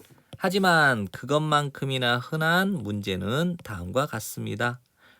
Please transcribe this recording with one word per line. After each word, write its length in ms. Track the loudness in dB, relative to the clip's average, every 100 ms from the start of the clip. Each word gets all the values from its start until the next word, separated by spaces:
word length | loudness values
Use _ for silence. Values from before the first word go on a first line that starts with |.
| -20 -20 _ -4
하지만 680 | 0 2 4 6 6 2 -2
그것만큼이나 1040 | -8 0 0 4 2 0 -4 -4 0 0 0
흔한 540 | -2 -2 2 2 2
문제는 840 | -2 -4 -4 -2 -2 -2 0 0 -4
다음과 440 | -10 -10 -4 -2 -2
같습니다." 760 | -6 -8 -8 -8 -2 -2 -4 _ _ _